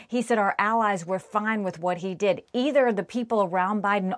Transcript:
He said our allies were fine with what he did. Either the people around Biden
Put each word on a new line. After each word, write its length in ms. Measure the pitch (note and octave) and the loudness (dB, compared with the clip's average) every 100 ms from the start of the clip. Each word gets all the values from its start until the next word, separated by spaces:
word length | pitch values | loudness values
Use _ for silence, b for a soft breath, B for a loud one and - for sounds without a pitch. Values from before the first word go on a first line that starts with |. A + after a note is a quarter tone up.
| B | B
He 120 | A#3+ | -4
said 160 | A#3 A#3 | 0 2
our 180 | G3 - | 2 2
allies 480 | G#3 A3+ G#3+ G3 E3 | 0 2 0 0 -4
were 120 | F#3 | -6
fine 440 | - G#3 G#3+ A3 | -2 -2 0 -2
with 160 | F#3+ D#3+ | -2 -4
what 200 | F3+ F3+ | -4 -2
he 160 | F#3+ | -4
did. 280 | F3 G3+ F3+ - | -2 0 0 -2
Either 400 | A#3+ C4+ C#4+ B3 | -2 2 4 4
the 100 | A3+ | 2
people 400 | - A#3+ A#3 A3 | -2 -6 -2 0
around 400 | F#3+ F#3 F#3 G#3+ | 2 0 0 0
Biden 300 | G3 G3+ F#3+ | 0 0 0